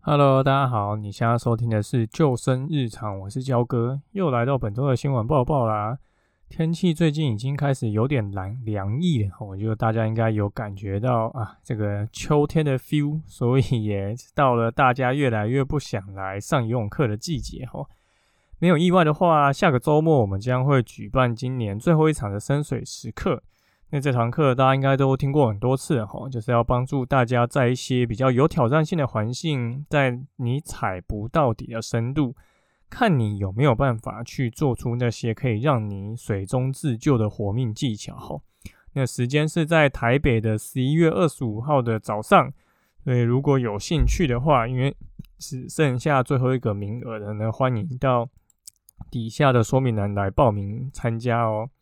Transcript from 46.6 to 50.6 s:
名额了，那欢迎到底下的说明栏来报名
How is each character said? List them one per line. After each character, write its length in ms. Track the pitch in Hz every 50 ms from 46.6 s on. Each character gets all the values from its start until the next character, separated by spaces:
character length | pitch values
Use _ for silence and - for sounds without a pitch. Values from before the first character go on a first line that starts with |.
| - 113 101
名 280 | 101 101 101 107 123 -
额 120 | 117 113
了， 140 | 107 104 101 107
那 140 | 107 110 110
欢 240 | 110 - 131 131 127
迎 140 | 110 104 170 123
到 300 | 127 - 135 127 120 117 127 _ _ _ _ _ _ _ - _ _ _ _ _ - - -
底 200 | - 127 113 113
下 220 | - - 151 139 127
的 100 | 123 110
说 160 | - - 131
明 160 | 135 127 113
栏 180 | 107 101 101 101
来 160 | 101 101 98
报 220 | - - 147 117
名 380 | 104 101